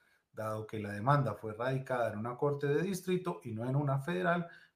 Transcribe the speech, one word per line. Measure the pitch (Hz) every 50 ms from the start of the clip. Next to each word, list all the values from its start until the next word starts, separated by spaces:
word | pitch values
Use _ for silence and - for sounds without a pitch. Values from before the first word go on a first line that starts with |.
| _ _ _ _ _ _ _
Dado | - 107 110 107 110 110
que | - - 107
la | 101 101
demanda | 104 104 104 135 147 139 - 110 104
fue | - - 110 104
radicada | 107 120 131 135 131 135 - 127 120 117 110 101
en | 104
una | 110 123 123
corte | - 147 143 143 139 143
de | 143 143 151 170
distrito | 196 190 - - 185 180 180 - 180 - - -
y | 120 110
no | 110 113 127
en | 131
una | 143 147 139 135 139
federal, | - - 175 180 180 175 170 175 170 - - - - - _